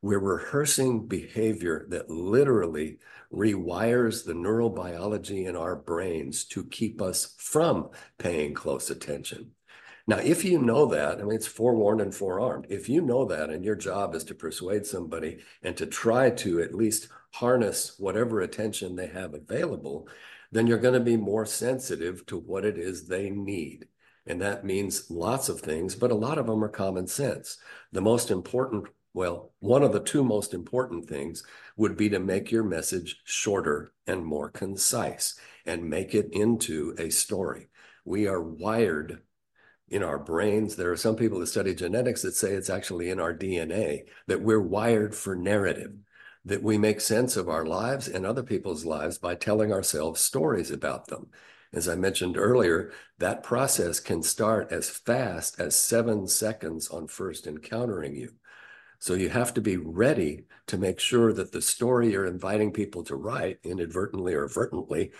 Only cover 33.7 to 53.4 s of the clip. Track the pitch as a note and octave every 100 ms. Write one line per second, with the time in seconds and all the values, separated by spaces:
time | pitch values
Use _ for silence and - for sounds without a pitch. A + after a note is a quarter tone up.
33.7 | D2 D2+ _ - F#2 E2 D2 D2+ - G2
34.7 | F#2+ - B2 E2 - - - - - -
35.7 | E2+ E2+ D#2 F#2+ G#2+ - F#2+ G#2+ A2+ -
36.7 | D#2+ D2 - D#2+ - - F#2+ F2 B1 -
37.7 | _ - - - F#2+ G2+ F#2+ E2 D#2 F#2+
38.7 | A2+ A2 D2+ D#2+ E2 _ _ _ _ _
39.7 | _ - G2 F2+ C#2+ D2+ E2 G#2 G#2+ G#2
40.7 | - F2 E2+ A2+ G#2+ A2+ G2 E2 A2 F#2+
41.7 | F#2 F2 G#2+ B2 A2 F#2+ - G2+ G2 F2+
42.7 | F#2+ - F2+ F2 F#2 E2 E2 F#2+ F2+ D#2+
43.7 | F#2 F2 D2 - - - F#2 G#2 A2 F2+
44.7 | G2 A#2 A2+ G#2 - - F2+ F2+ G#2 F#2+
45.7 | - - - - - - - F#2+ G2+ G2
46.7 | G#2+ G#2+ G#2 - A2 B2+ - F2 D#2+ D#2
47.7 | F2+ A#2 C#3 - F2+ F#2+ B2+ - G2 G2
48.7 | D#2+ E2 D2+ D#2 E2+ F2 F2+ - G#2+ G#2+
49.7 | G2 F#2 D2+ D#2 - - C3+ D#3 G#2+ D#2+
50.7 | C#2+ C#2+ C2 - - - - - - _
51.7 | E2 E2+ E2+ F#2+ F#2 F2+ F2 G2+ B2 F#2
52.7 | E2 - - - - F2+ -